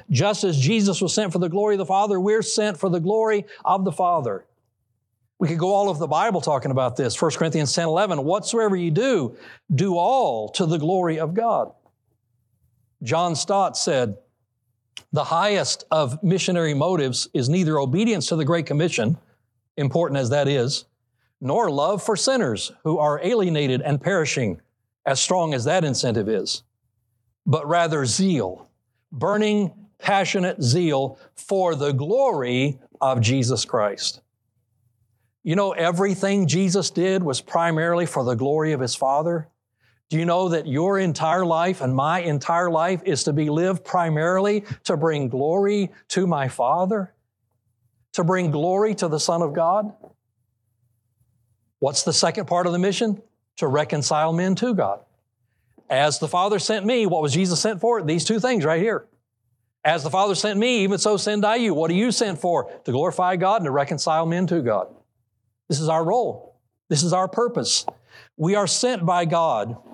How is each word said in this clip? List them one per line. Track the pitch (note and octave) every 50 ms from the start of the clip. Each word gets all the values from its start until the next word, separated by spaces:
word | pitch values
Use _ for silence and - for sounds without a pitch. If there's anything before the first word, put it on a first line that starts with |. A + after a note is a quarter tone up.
| - -
Just | D3 A#2 F#3 G#3 G#3 - G#3
as | F#3 D#3
Jesus | C3+ B2+ E3 A#3 A3+ G3+ G3 E3+ -
was | G3 D#3+ -
sent | G#3+ G#3+ F3+ D#3
for | F3
the | F3+ E3
glory | E3+ G3+ G#3 G#3+ G3+
of | G3
the | F3+
Father, | F#3 F#3+ G3 G#3 G#3 G3+ F3+
we're | F#3 G#3 G#3+ A3
sent | F#3+ - - A3 G#3 G#3 F3
for | - F#3+ F#3+
the | E3+ F3
glory | D#3+ F#3 G#3+ A3 A3 A3 G#3+ G#3 G3+ - - - -
of | E3+ F#3 G3 F#3
the | F3+
Father. | D3 - F3+ F3 F3 D#3+ C3 A2+ G2 F#2 - _ _ _ _ _ _ _ _ _ _ _ _ _ _ _ _ _ _ -
We | F#3+ D3
could | E3+ D#3+
go | F3 F#3 G3+
all | G3 G3+ G3
over | E3 D3
the | E3
Bible | C3+ D3+ E3 G3+ A#3 F#3 D#3+
talking | - E3 D3 B2+ - C#3
about | B2+ C3 B2+ A#2+ B2
this. | - C3+ A#2 -
First | - E3+ D#3+ -
Corinthians | - E3 E3 D#3+ D#3+ D3 B2+ -
ten | F3 E3+
eleven, | D#3 D#3 F3+ G#3+ G3 E3+ C#3+ C3
"Whatsoever | D#3 F#3+ G#3+ - - A3+ A3+ A3 G#3 F#3+
you | F3+ F3 E3
do, | D3+ G3 B3 C4+ A#3+ F3 C3 A2 - - - - - - _ - C#3
do | C3 F#3+ G3 F3
all | E3+ F3 A3+ C4 C4+ A3+ D3 A#2 A2 G#2+ G#2+
to | - - F3+
the | D#3 E3+
glory | D#3+ D3 E3 F#3+ F#3 F3+ E3 D#3+ D#3
of | D#3+ D3+ F3+
God." | A3 A3+ A#3 G3 C3+ G#2+ - - _ _ _ _ _ _ _ _ _ _ _ _ _ _ _ _ _ _ _ _ _ _ _ _ -
John | D3+ A2+ D#3 E3 F3+ F3 D#3+
Stott | - - - G3 G3 F#3+ D#3 -
said, | - - F#3+ D3 C3 B2 G#2+ G2+ - _ _ _ _ _ _ _ _ _ _ _ _ _ _ - - - -
"The | - D3+ C3
highest | - D#3+ E3+ G3 G#3 G#3 F3+ C#3 - - - - -
of | D#3 D#3 D3 B2 C3+ - G#3
missionary | E3 F#3+ F3 - F#3+ F3+ E3+ E3 D3+ D3
motives | C#3 D#3 F3+ F#3 D#3+ C#3 C3 A#2 - - - -
is | C#3 A#2+ B2+
neither | E3 F#3+ F3 D#3 D#3
obedience | C#3+ C#3 B2+ C3+ F#3+ A3+ A#3 G#3+ E3 B2+
to | - E3+
the | D#3+ D3+
Great | C#3+ E3+ E3+ D3
Commission, | - D3 D3+ F3 E3+ - - G#3+ G#3+ E3 - _ _ _ _ _ _ _ _ _ _ -
important | D3+ C#3+ C3+ - E3 F3 D3 C#3+ C#3
as | C3 A2+
that | C#3+ D3 C#3
is, | C#3 C#3+ D3 D#3 D3+ D3 - - _ _ _ _ _ _ _ _ _ _ -
nor | B2 B2+ D#3 A3+ A3+ F3
love | C#3 C#3+ D3 F3 G#3 F3+ -
for | A#3 G#3
sinners | - - C4 C4+ B3+ F#3 B2+ G#2+ F#2 - - - _ -
who | D#3+ E3 D3
are | D3+ D3+ D3 C#3+ E3+
alienated | F#3+ B3 A3 F#3 F3 D#3+ D3 D3 C3 B2+ D3+
and | - D3 D3 C3
perishing, | - F3+ G3 E3+ D3+ C3 - C#3+ A#2+ G2 E2+ - _ _ _ _ _ _ _ _ -
as | C3+ C3+ C3
strong | - - F3+ F#3 E3 D#3+ C#3+
as | B2 A2
that | D3 F3 F#3 D#3+
incentive | C#3+ A#2+ - - B2 G#2+ A#2 G2 G#2+
is, | A2 F#2+ - - - - - _ _ _ _ _ _ _ _ _ _ _ _ _ _ _ -
but | E3+ C#3 D#3+ D3
rather | D3 E3+ E3+ E3+ D#3+ D#3+ D#3+ C3+
zeal, | A#2 G2+ - F#3+ G3 E3+ B2+ G2+ F#2 F2+ - - _ _ _ _ _ _ _ _ -
burning, | D#3+ A#2+ C#3+ F#3+ G#3 G#3 G#3+ G#3+ G#3 G#3 G3 D#3 - - - - _
passionate | - - F#3+ G3+ G3 F#3 - - F#3+ F3+ F#3 - - C#3
zeal | A#2+ C3 F3+ F3+ D#3+ C#3+ C3+ C#3 B2+ - - - - _
for | - - - G3+ F#3+ F#3 E3+ D#3+
the | C3+ C#3+ D3
glory | C#3 B2+ C#3+ E3 A3 C4+ C#4 B3+ F#3+ C#3+ B2 B2 B2 B2+ C3+ D3 - - _ - _ -
of | - C3 C3 A#2+
Jesus | G#2+ A2+ C3+ C#3 A#2+ B2 B2+ G#2 -
Christ." | - - A2+ G#2 G2+ G2 - - - - - _ _ _ _ _ _ _ _ _ _ _ _ _ _ _ _ _ _ _ _ _ _ _ _ -
You | D#3 E3
know, | G3+ G3+ F#3+ E3
everything | E3+ E3 F3 F3 F3 G3 G3+ F#3 F#3+ G3 G3 G3+ G3+ F#3
Jesus | C3+ C#3+ F#3 G3 F3+ F3 G3 D3+ -
did | - E3 F3+ F#3+ F#3+ F#3+
was | F3+ C#3+ B2+ -
primarily | - - - E3+ E3+ E3+ D#3+ D#3 E3 E3+ F3 F3 F3
for | E3+ - D3 B2
the | B2 B2
glory | A2+ C3 C#3 D3+ D#3 D#3 D#3
of | D3+ B2+
his | C3 A#2+ -
Father. | - C#3+ C3+ C#3 D3 D#3 E3+ E3+ E3 D#3 - _ _ _ _ _ _ _ _ _ _ _ -
Do | D#3
you | D#3+ E3+
know | E3+ E3+ F3+ F#3+ F3+
that | E3 D#3 D3
your | D3+ B2+ D3+ E3+ G3 G3
entire | F#3+ F#3+ E3+ C3 - D#3+ D#3+ E3+ F#3 F#3
life | E3+ E3 D#3+ F3 F#3+ F3+ -
and | C3+ B2+ C3
my | C3 C#3+ G3+ F3+ F#3
entire | E3+ D#3+ D3 C#3 - - E3+ E3+ F3+ F3
life | E3 D#3 E3 F#3 F#3+ E3 -
is | G3 D3+ C3+ -
to | D#3+ C#3+
be | D#3 D3+ D3+
lived | D3 E3 F3 F#3 F#3 D3+ -
primarily | - - F3+ E3+ E3 D3+ D3+ D#3+ F3 F#3 F#3+ G3 G#3 G#3+ G#3 G3+ - - - -
to | - F3+
bring | D3 D#3+ E3 D#3 D3 C3+
glory | A#2 C3+ C3 C#3 D#3 F3 G3+ G3+ G3+ G#3 G#3 F#3+ - - - _ -
to | - F3 F#3+
my | F3 E3 C#3+ C3+
Father, | B2+ - - A#2+ B2+ D3+ F3 F#3 F#3 A3+ G#3 F#3 - _ _ _ _ _ _ _ _ _ _ _ _ _ _ _ _ _ _ _ _ -
to | F#3 E3+
bring | E3+ F#3 F#3 F3+ D#3
glory | C#3+ D3 D#3+ F3+ F#3 G3 G#3+ A3 G#3
to | G#3+ F#3+ D#3+
the | D#3 D3
Son | - - E3+ E3+
of | E3+ C#3+ D3
God? | E3+ E3 E3+ F#3+ G#3+ G#3 G#3+ - - - - _ _ _ _ _ _ _ _ _ _ _ _ _ _ _ _ _ _ _ _ _ _ _ _ _ _ _ _ _ _ _ _ _ -
What's | C3+ C#3 C#3 - -
the | F3 C#3
second | - - E3+ - G#3+ F3
part | - F3 F3 F3+
of | F3
the | F3 F3
mission? | F#3 G3+ F#3+ - A#3+ A3 G3 - - _ _ _ _ _ -
To | - E3+
reconcile | C#3 C3 D3 D3+ - D#3+ D3 C3+ - D#3+ D3+ D#3+ E3
men | E3 E3+ F#3 F#3+ F#3+
to | - A#3 B3+ A3
God. | F3+ A2+ G2 - - - _ _ _ _ _ _ _ _ _ _ _ _ _ _ - _ -
"As | C3+ C3 D3 D3+ C#3+ -
the | D#3+ C#3+
Father | F3 F3+ F#3+ G#3 G#3+
sent | F3 - - A3 G#3 F#3+
me," | A3 B3+ A#3+ G#3+
what | F3 F3 D#3+
was | D3+ C#3+ B2+
Jesus | F3 F#3+ F3+ E3+ -
sent | - A3 G#3+ E3
for? | A3+ A#3 A#3+ G#3+
These | E3 D3+ E3 E3 E3
two | - A3+ G#3+
things | G#3 B3+ B3 G3 C#3
right | D#3 E3 E3
here. | G3 A3+ G3+ C#3+ - _ _ _ _ _ _ _ _ _ _ _ _ _ _ _ -
"As | D3+ E3 E3 C3+
the | D#3
Father | - F#3+ G3+ G#3 F#3
sent | - - G#3+ G3
me, | G3+ A3+ B3+ B3 A3 F#3+
even | G3 G3+ -
so | - G#3+ G#3
send | F#3+ - G#3 G#3 G#3 G#3+
I | G#3 A3+
you." | B3 A#3 G#3 D#3
What | D3+ E3 E3+
are | E3+
you | F#3+ A#3 B3
sent | - - A#3 G3+ E3+ C#3+
for? | - F3+ E3+ C#3 - - - - -
To | - A#2+
glorify | C3+ E3 F#3 - - F3+ F3+ F#3+
God | E3+ F#3 F#3+ G#3+
and | A3+ F3
to | C#3
reconcile | B2+ C#3+ C#3+ - E3+ C#3 - E3 D#3 D#3+ E3
men | E3 E3+ F3+ F#3
to | F3 F3 E3
God. | A#2+ A#2+ G#2 F#2+ F#2+ - - - _ _ _ _ _ _ _ _ _ _ _ _ _ -
This | D#3 C#3+
is | D#3+ D#3
our | D#3+ E3 E3
role. | E3+ A3 B3 A3 C#3 A2 - - - _ _ _ _ _ _ _ -
This | D#3+ C#3+ E3+
is | E3+ F3+
our | F#3 F#3+
purpose. | F#3 - A3+ A#3+ A#3+ A#3+ D3+ A2+ - - - - - - _ _ _ - - - _ _
We | - D#3 F3+ G3+
are | G#3 G3+
sent | - - - B3 B3 B3+ F#3+ E3+
by | F#3 F3 F3 F3
God, | D#3 F3 E3+ E3 D#3 A#2+ G#2+ G#2 A2+ A#2+ - - -